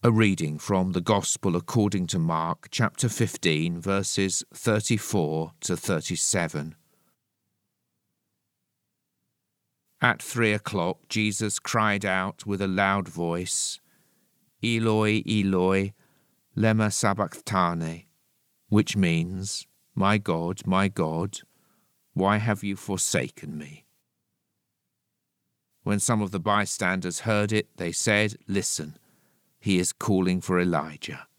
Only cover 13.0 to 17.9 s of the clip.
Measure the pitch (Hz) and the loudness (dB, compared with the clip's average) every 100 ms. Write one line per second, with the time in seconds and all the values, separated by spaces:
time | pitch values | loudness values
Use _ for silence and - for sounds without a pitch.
13 | 87 82 85 85 90 - - - _ _ | -2 -4 -2 -2 -2 -4 -4 -8 _ _
14 | _ _ _ _ _ _ 117 117 113 107 | _ _ _ _ _ _ -2 2 2 4
15 | 107 110 - 107 98 95 90 95 98 - | 4 2 2 2 2 4 4 2 0 -6
16 | _ _ _ _ _ - 110 110 107 - | _ _ _ _ _ 0 2 4 2 2
17 | 107 98 98 - - 98 87 85 82 | 0 0 -2 -4 -2 2 2 0 -6